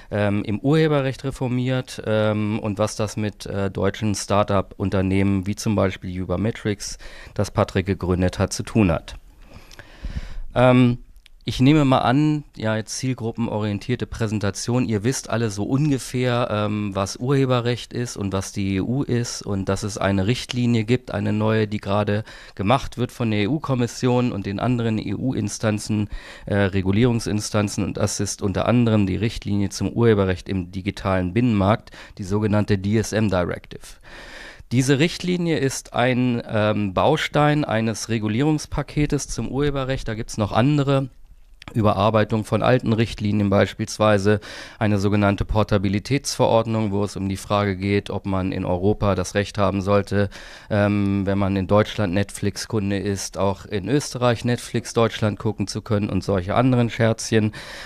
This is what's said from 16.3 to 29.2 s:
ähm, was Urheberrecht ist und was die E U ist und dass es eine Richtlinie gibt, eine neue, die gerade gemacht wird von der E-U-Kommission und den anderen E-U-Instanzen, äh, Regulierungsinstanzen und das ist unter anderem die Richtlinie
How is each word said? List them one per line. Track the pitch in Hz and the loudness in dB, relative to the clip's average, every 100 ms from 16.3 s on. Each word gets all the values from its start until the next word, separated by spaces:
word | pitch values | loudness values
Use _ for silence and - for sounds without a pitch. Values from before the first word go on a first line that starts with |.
| 120 123 | 0 0
ähm, | 104 104 104 104 95 | 0 0 -2 -2 -2
was | 98 - | -2 -2
Urheberrecht | 123 139 131 127 120 120 - | 0 2 2 2 0 -2 -4
ist | - 120 - | -6 -6 -4
und | 98 | -2
was | 95 98 | -2 -4
die | - 98 98 | -4 -2 0
E | |
U | - 127 | 0 -2
ist | 139 120 120 - | 0 -2 -2 -6
und | - 101 95 | -6 -4 -2
dass | 98 | -2
es | 104 98 | -4 -2
eine | 95 98 95 | 0 2 2
Richtlinie | 123 - 123 120 117 107 | -2 -2 -2 2 2 2
gibt, | 123 - | 0 -2
eine | 101 104 | -4 -2
neue, | 104 110 110 107 | 0 2 2 0
die | 104 | -2
gerade | - 101 104 104 - - - - | -2 0 2 -2 -4 -14 -16 -4
gemacht | 98 131 - - | 2 2 0 -6
wird | 123 | -6
von | - 117 | -2 -2
der | 104 | 2
E-U-Kommission | 101 151 - 127 120 - 127 123 123 | 2 0 0 0 -2 0 0 2 2
und | 101 98 | -2 -4
den | 98 | -2
anderen | 120 123 117 110 | 0 0 0 -2
E-U-Instanzen, | - 101 131 120 104 - 113 104 - 107 104 - - - - | -2 -4 -2 -2 -4 -2 -2 0 0 -2 -2 -6 -12 -12 -2
äh, | 101 | 0
Regulierungsinstanzen | 98 95 92 98 123 117 - 104 104 107 104 - | 2 2 2 4 4 2 0 -2 -2 0 0 0
und | 90 - | -2 0
das | 104 - | -2 -2
ist | 104 - | -4 -4
unter | 101 92 - | -2 0 2
anderem | 120 117 110 98 | 4 4 4 2
die | |
Richtlinie | 90 | 0